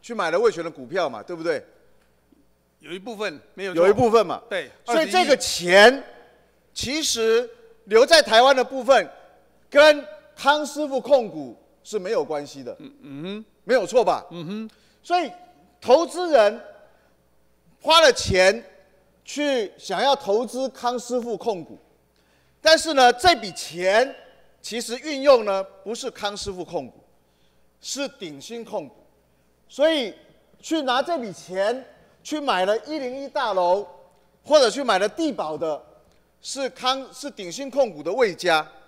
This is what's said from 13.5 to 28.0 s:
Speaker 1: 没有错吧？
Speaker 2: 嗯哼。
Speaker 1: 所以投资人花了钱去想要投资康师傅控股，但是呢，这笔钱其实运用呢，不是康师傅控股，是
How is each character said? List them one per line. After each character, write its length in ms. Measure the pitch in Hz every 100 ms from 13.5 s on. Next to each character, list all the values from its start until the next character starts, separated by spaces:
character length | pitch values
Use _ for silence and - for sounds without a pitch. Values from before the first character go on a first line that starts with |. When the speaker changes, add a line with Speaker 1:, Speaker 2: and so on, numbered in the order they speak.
| _
Speaker 1:
没 120 | -
有 120 | 247 190
错 180 | 247
吧？ 220 | 190 143 -
Speaker 2:
嗯 120 | 170
哼。 260 | 160 208 220 _ _ _
Speaker 1:
所 200 | - 349
以 100 | 294 - - _ _ _
投 240 | - 269
资 280 | 339 330 359
人 280 | 285 208 233 - - _ _ _ _ _ _ _ _ _ _
花 200 | 262 320
了 120 | 311
钱 520 | - - 190 185 220 - _ _ _ _ _
去 480 | - - 294 262 196 -
想 240 | - 196
要 140 | 262 277
投 280 | - 208
资 240 | 240 247 262
康 280 | - 240 247
师 220 | - 247
傅 160 | 233 208
控 280 | 233 196
股， 140 | 147 107 _ _ _ _ _ _ _ _
但 160 | 302 320
是 180 | 320
呢， 180 | 285 247
这 220 | 247 370 339
笔 160 | 202
钱 600 | - - 160 185 208 269 269 - _ _ _
其 200 | - 220
实 180 | 226 247
运 240 | 285 285
用 220 | 277 262
呢， 180 | 208 190 190 -
不 100 | -
是 160 | 226 262
康 260 | - 208 202
师 160 | 202
傅 120 | 185
控 240 | 156 170 127
股， 100 | _ _ _ _ _ _ _ _ _
是 280 | - 254